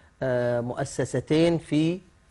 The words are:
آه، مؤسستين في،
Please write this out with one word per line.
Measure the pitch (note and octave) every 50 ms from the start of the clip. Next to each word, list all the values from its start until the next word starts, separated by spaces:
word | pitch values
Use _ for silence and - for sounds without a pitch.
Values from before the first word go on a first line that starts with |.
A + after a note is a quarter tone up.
| - _ _ - C#3
آه، | B2+ B2 B2 B2 A#2+ A#2+ A#2+
مؤسستين | A#2+ B2 - - C#3 - - - B2+ - - B2 - - D#3 D#3+ E3 E3+ E3+
في، | D#3 - - D3 D3+ D#3+ E3 F3+ F#3+ - - _ _ _ _